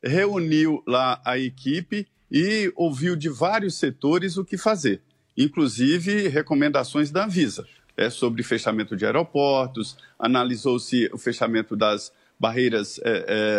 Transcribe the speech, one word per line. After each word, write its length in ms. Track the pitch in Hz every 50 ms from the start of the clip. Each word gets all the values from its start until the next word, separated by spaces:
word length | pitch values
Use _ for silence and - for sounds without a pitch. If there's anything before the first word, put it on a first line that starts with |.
| -
reuniu 800 | 127 139 180 196 202 208 190 170 160 156 156 156 160 151 - -
lá 340 | - 120 127 131 127 123 - -
a 140 | 120 123 131
equipe 680 | 131 127 131 - - 131 143 175 180 _ - 208 196 _ _ _ _ _
e 420 | - 139 170 196 220 220 208 185 -
ouviu 400 | - 175 165 143 127 147 180 180
de 120 | 160 143 165
vários 480 | 139 113 156 180 208 226 202 190 160 -
setores 580 | - 143 127 _ - 143 160 180 175 196 165
o 80 | 190 190
que 140 | - - 180
fazer, 420 | - 220 220 190 143 123 98 92 _ _ _ _ _ _ _
inclusive 920 | - 135 151 147 - 151 131 104 110 127 135 160 180 165 190 202 208 202 180
recomendações 840 | 135 151 151 - 156 139 143 147 143 143 127 - - 147 151 143
da 140 | 147 185 202
Anvisa, 420 | 220 180 185 156 113 - - - - - _ _ _ _
é, 140 | - 98 117
sobre 320 | 120 - - 120 117 113 113
fechamento 540 | - 120 113 - 117 110 110 107 - 113
de 100 | 95 104
aeroportos, 920 | 107 113 147 170 165 _ 143 143 139 139 131 131 127 131 117 110 - - - - - _ _
analisou-se 920 | 117 117 127 127 123 127 123 110 - 139 123 123 117 - - 123 117 - -
o 60 | 110
fechamento 560 | - 123 117 - 120 113 113 113 107 - 110
das 360 | 107 110 107 104 104 - - _ _ _ _ _ _
barreiras, 600 | - 110 113 127 127 123 113 110 104 - - - -
é, 220 | 117 113 92 - - 104 107 107 107 107